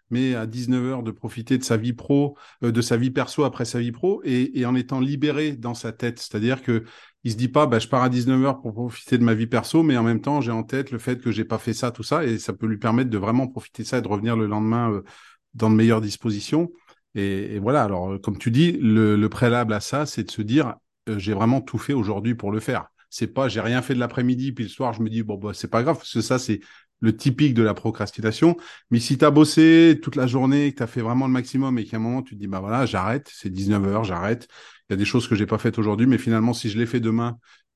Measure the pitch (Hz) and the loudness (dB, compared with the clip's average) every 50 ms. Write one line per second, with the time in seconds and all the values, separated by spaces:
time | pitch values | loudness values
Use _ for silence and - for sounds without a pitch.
0 | _ - 117 123 131 131 123 113 110 110 113 127 120 120 127 123 123 131 131 123 | _ -4 -2 0 0 0 -2 -4 -6 -8 -8 -6 -2 0 0 0 0 -2 -4 -6
1 | 117 110 - - - 110 - 120 113 - 131 127 - - 117 107 113 123 117 - | -6 -8 -10 -10 -12 -12 -10 -10 -2 -2 -2 -2 2 0 0 0 0 -4 -6 -6
2 | - - 143 143 143 143 143 - - - - - 120 120 113 120 117 - 120 117 | -2 2 2 2 2 0 -4 -12 -20 -20 -12 -4 -2 0 0 0 0 2 0 0
3 | 127 127 127 139 123 - - 156 143 127 - - 117 - - 120 120 120 120 - | 0 0 0 -2 -4 -2 0 0 0 0 0 -4 -8 -4 -4 -4 -4 -4 -4 -2
4 | 180 190 202 - - 143 123 127 131 143 127 131 123 120 127 127 123 - 139 131 | -2 -2 -2 -2 -2 -2 0 0 0 0 -2 -4 -2 0 0 -2 -2 -2 -2 -2
5 | 127 139 147 131 147 151 143 147 156 151 143 117 117 120 113 - - 113 110 - | -2 -2 0 0 0 0 0 0 -2 -4 -6 -6 -8 -8 -8 -6 -10 -10 -8 -4
6 | 123 120 120 - - - - 104 110 123 131 127 - 123 113 110 113 - - - | -6 -6 -6 -6 -14 -8 -4 -2 0 0 0 0 0 -2 -2 -2 -2 -6 -20 -20
7 | - _ _ _ - 117 104 113 127 120 127 151 151 131 117 110 - - 139 127 | -20 _ _ _ -6 -6 -4 -2 -4 2 4 4 4 4 4 0 2 0 0 2
8 | 127 127 123 123 117 131 131 131 135 139 131 - - 113 104 117 123 120 - - | 2 2 2 0 2 2 2 4 2 2 0 -2 -8 -10 -8 -8 -8 -8 -10 -14
9 | - - 131 117 120 113 110 107 113 117 123 110 - - - 165 160 151 127 120 | -2 0 2 4 4 4 4 2 0 0 0 -2 0 2 2 2 4 4 2 2
10 | 117 117 117 110 - 139 147 143 120 120 113 113 110 - 131 135 131 - 123 110 | 2 2 0 0 -2 -2 -2 0 -2 -2 -2 -4 -4 -4 -6 -6 -6 -6 -10 -8
11 | - 127 123 123 - 117 98 110 107 - 113 110 - 120 107 - 127 120 113 - | -4 -6 -6 -4 -4 -4 -4 -2 -2 -4 -4 -4 -4 -6 -4 -4 -4 -6 -6 -8
12 | 110 - 147 165 156 120 113 104 - - 95 - 113 110 107 104 - 113 113 123 | -4 -2 -2 0 0 -2 -2 -4 -6 -8 -8 -6 -4 -4 -4 -2 0 0 2 2
13 | 131 120 107 98 98 107 117 127 131 127 - 117 - - _ - 110 - 131 123 | 0 0 -2 -2 -2 0 0 0 0 -2 -6 -12 -16 -16 _ -12 -8 -4 -4 -4
14 | 104 95 104 98 107 120 117 110 107 104 104 107 107 110 117 120 117 113 104 95 | -2 -2 -4 -2 0 -2 0 0 0 -2 -2 -2 0 0 0 0 0 0 -2 -4
15 | - - - - - - _ _ _ _ - 113 113 110 107 110 113 113 113 110 | -6 -12 -20 -20 -20 -20 _ _ _ _ -4 0 4 4 6 6 6 4 4 2
16 | 110 101 - - - 113 104 104 - - 147 160 175 170 - _ _ _ - _ | 0 -4 -8 -6 -4 -4 -4 -4 -4 -2 0 0 0 -2 -6 _ _ _ -20 _
17 | _ _ - 101 98 98 98 98 104 - 107 101 101 120 143 147 113 101 98 90 | _ _ -6 -4 -4 -2 -4 -4 -6 -6 -8 -4 -2 0 2 2 2 0 -2 -4
18 | 92 95 98 98 - 113 95 - - 123 113 139 170 170 180 - - 110 107 110 | -4 -4 -6 -6 -6 -6 -6 -4 -2 0 2 4 4 4 2 2 2 4 4 6
19 | 110 107 104 104 107 101 - - 127 117 120 123 117 110 107 104 - - 131 143 | 4 4 4 2 2 0 0 2 2 2 2 2 0 -2 -2 -4 -4 -4 -4 -4
20 | 151 - - 117 101 - - 113 104 107 127 156 139 113 - _ _ _ _ _ | -4 -4 -6 -8 -8 -8 -8 -8 -4 0 2 0 0 0 -6 _ _ _ _ _
21 | _ 113 107 101 92 107 104 98 110 117 131 135 135 - - 104 - - 143 123 | _ -6 -6 -4 -2 -2 0 2 2 2 2 2 -2 -4 -8 -6 -4 -2 -2 -2
22 | 95 107 101 101 104 120 117 117 101 101 107 110 - 135 123 85 - _ _ _ | -2 -2 -4 -2 -2 -4 -4 -4 -4 -4 -4 -4 -4 -4 -6 -6 -6 _ _ _
23 | _ _ - - 151 - - 135 135 120 - 110 113 117 123 127 123 - 131 123 | _ _ -6 -6 -6 -4 -2 -2 -2 -2 -2 -2 -2 -2 -2 -2 -2 -2 -2 -2
24 | 120 120 - 135 120 127 127 123 131 139 117 - 107 95 - - 135 120 110 107 | -2 -4 -2 -2 0 0 0 -2 -2 -6 -6 -6 -8 -8 -6 -6 -6 -6 -4 -4
25 | 113 107 110 113 107 107 104 98 104 104 95 - - - - 117 123 165 156 - | -4 -4 -2 -4 -4 -4 -6 -6 -8 -10 -8 -8 -6 0 0 0 2 2 -2 -2
26 | - - - 113 104 - 131 127 - 117 104 98 - - - - _ _ _ - | -6 -4 -4 -4 0 0 0 -2 0 -2 -4 -4 -4 -16 -20 -20 _ _ _ 0
27 | 113 110 107 - - 139 117 - 151 139 120 117 110 104 98 - - 113 - - | 0 0 0 2 0 -2 2 4 2 2 4 4 2 2 0 -2 -4 -6 -4 -4
28 | 101 - - - 113 110 110 - 160 170 170 - - - - - _ - 120 117 | -6 -6 -6 -4 -2 -2 2 4 4 4 4 2 -6 -20 -20 -20 _ 0 0 0
29 | 120 - 139 127 151 147 143 151 151 147 - 160 160 160 165 165 165 165 151 151 | 2 0 2 6 6 6 8 8 6 6 6 6 8 8 10 10 10 8 6 4
30 | - 135 123 139 131 123 127 131 131 131 139 147 143 139 139 - 123 - - 123 | 0 -6 -2 -2 0 0 2 2 2 4 4 2 2 0 -2 -4 -6 -4 -4 -4
31 | 110 117 123 131 135 131 127 127 120 - - 131 135 131 127 113 101 - 113 110 | -4 0 0 0 0 2 0 0 -2 -2 -4 -2 0 0 -2 -2 -4 -6 -6 -4
32 | 110 117 123 131 131 - 110 101 101 95 95 95 98 104 117 131 127 - - 92 | -4 -2 -4 -4 -6 -8 -12 -10 -8 -6 -6 -6 -4 -2 0 0 0 0 0 -2
33 | 92 107 123 139 - - - - - 95 92 98 98 101 107 101 95 98 101 110 | 0 0 -2 -4 -6 -10 -20 -12 -10 -8 -6 -4 0 2 2 2 2 2 0 0
34 | 113 92 87 85 92 107 113 - - _ - - - - - _ _ - 101 95 | -2 -2 -4 -2 -2 -2 -2 -2 -6 _ -20 -20 -20 -20 -20 _ _ -6 -2 -2
35 | 104 - - 120 113 - 117 101 107 87 107 104 - 113 - 113 104 107 104 107 | -2 0 0 0 0 0 0 0 0 0 -2 0 0 -2 -2 0 0 0 2 2
36 | 123 131 123 127 - 117 113 110 113 123 120 - - 110 101 113 120 117 - 120 | 4 4 2 2 2 0 0 2 2 0 -2 -2 -4 -4 -2 -2 -2 -2 -2 -2
37 | 113 113 113 117 117 120 117 - _ _ _ _ _ _ _ | 0 0 0 0 -2 -4 -6 -10 _ _ _ _ _ _ _